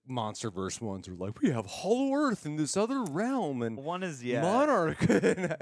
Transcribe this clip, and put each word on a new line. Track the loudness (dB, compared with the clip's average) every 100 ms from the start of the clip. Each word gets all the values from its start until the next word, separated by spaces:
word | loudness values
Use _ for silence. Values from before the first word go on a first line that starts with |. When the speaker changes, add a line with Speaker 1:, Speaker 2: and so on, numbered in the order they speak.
| -8
Speaker 1:
MonsterVerse | -4 -4 -4 -6 -4 -4 -4
ones | -6 -6 -8
are |
like, | -8 -8 -2
"We | 0
have | 0
Hollow | -4 -6 0 2 2
Earth | 2 2 0
in | -4 -2
this | 0 2
other | 0 0
realm," | -2 -2 0 0 0 0
and | -2 -2
Speaker 2:
One | -6 -4
is, | -4 -4
yeah. | 0 2
Speaker 1:
Monarch. | 4 4 4 4 2 2
<laughs> | 4
You | 6 4 2 0 0